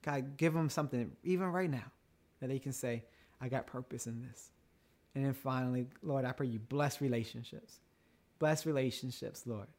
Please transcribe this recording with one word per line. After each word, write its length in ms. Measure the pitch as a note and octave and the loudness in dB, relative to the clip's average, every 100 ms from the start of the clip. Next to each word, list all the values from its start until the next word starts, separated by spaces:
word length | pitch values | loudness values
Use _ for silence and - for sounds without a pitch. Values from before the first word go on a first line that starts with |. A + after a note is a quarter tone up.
God, 380 | - C#3+ C3+ C#3+ | 0 -2 -2 2
give 160 | E3 | 4
them 160 | D#3+ D#3 | 6 4
something, 440 | - D3 B2 A#2 - | 2 0 0 -2 -4
even 280 | - F3+ F#3 | 0 2 2
right 180 | F3 F#3 | 2 2
now, 220 | C3 - - _ _ _ _ | 0 -4 -16 _ _ _ _
that 60 | C3 | -2
they 120 | C3+ | -2
can 140 | C#3 | -2
say, 320 | C3 B2 A#2 - - - _ | -2 -2 -2 -4 -20 -20 _
"I 120 | B2+ | -2
got 160 | B2+ - | -2 -4
purpose 400 | B2 B2 B2 A#2 | -8 -8 -8 -6
in 160 | A#2 | -6
this." 280 | B2 A2+ - _ _ _ _ _ _ | -8 -14 -20 _ _ _ _ _ _
And 120 | - C3+ | -2 0
then 80 | |
finally, 540 | C3 C3+ C3 B2+ B2 B2+ - | 0 0 0 2 0 -2 -6
Lord, 240 | E3+ C3+ | -2 0
I 80 | B2+ | 0
pray 140 | B2+ C3+ | 0 0
you 120 | A2+ | -2
bless 440 | A2 C#3+ C#3+ - | -2 2 2 2
relationships. 800 | C#3 A#2+ A2 A#2+ A#2 A2 - - _ _ _ _ _ _ | 2 2 0 -6 -10 -12 -14 -20 _ _ _ _ _ _
Bless 260 | D#3 D#3 | 2 4
relationships, 840 | D#3+ D3 C3 - C3 B2 C3 - - | 2 4 2 0 -6 -6 -8 -6 -6
Lord. 220 | A2 G2 | -6 -6